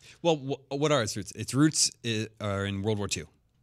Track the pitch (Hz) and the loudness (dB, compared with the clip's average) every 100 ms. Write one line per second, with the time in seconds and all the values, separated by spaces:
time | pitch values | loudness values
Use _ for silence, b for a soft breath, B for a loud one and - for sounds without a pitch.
0 | B B 170 160 135 135 - 139 151 143 | B B 0 2 0 -6 -6 0 2 2
1 | 107 107 87 - 107 131 156 - - - | 2 -4 -8 -10 -2 4 4 4 0 0
2 | 117 107 110 - 104 98 98 98 104 101 | -4 -4 -4 -6 -4 -2 -2 -2 0 0
3 | 98 - 76 _ _ _ | -2 -6 -10 _ _ _